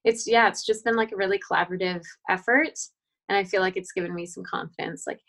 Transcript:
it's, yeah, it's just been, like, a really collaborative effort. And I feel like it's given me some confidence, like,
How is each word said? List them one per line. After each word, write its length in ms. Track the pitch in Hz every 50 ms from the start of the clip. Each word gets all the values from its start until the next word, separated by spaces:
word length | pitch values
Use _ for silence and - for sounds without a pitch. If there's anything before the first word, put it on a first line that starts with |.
| -
it's, 240 | 226 226 226 -
yeah, 200 | 214 226 233 226 196
it's 160 | - - -
just 180 | - 220 220 -
been, 120 | 233 226
like, 140 | 226 220 220 214
a 20 |
really 240 | 190 196 190 202 196
collaborative 640 | - - 175 165 175 180 180 180 185 180 180 170 165 - - _ - -
effort. 480 | 185 185 - - 247 277 - 208 - - - - _ _ _ _ _ _ _ -
And 80 | 196
I 60 | 202 190
feel 160 | 185 208 190
like 160 | 185 185 185
it's 140 | 196 185 - -
given 200 | 190 175 175 175
me 120 | 170 170
some 180 | 175 - - 185
confidence, 600 | - - - - 165 - - - - 175 180 -
like, 140 | - - - _